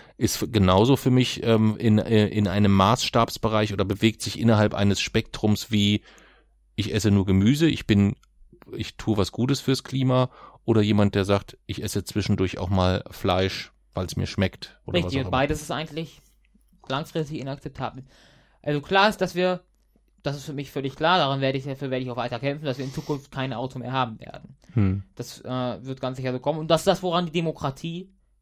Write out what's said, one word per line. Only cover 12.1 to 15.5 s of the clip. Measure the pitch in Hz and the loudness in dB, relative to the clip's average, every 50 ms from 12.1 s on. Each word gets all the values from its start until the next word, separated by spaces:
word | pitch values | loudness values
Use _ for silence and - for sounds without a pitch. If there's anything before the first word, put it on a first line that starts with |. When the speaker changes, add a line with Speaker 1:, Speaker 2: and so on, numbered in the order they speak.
| - 107 98 - 104 95 98 90 - - | -4 -4 0 0 0 0 0 -2 -2 -6
Speaker 1:
auch | 95 90 | -4 0
mal | 98 92 92 92 90 - - - | 2 2 2 2 2 0 -4 -8
Fleisch, | - - - 98 90 92 95 95 - - - - _ _ _ _ - | -12 -4 -2 0 2 2 2 0 -2 -6 -12 -14 _ _ _ _ -8
weil's | - 95 - - | -8 -8 -6 -6
mir | 95 92 | -6 -6
schmeckt | - - - 95 95 - - - - - _ - | -4 -2 -2 -2 -2 -2 -8 -20 -20 -20 _ -10
oder | - - 180 | -4 -2 -2
Speaker 2:
Richtig, | 170 | -2
Speaker 1:
was | 90 135 | 0 -2
auch | |
Speaker 2:
und | 135 | -4
Speaker 1:
immer. | 131 95 | -2 0
Speaker 2:
beides | - 127 139 147 | 0 0 0 0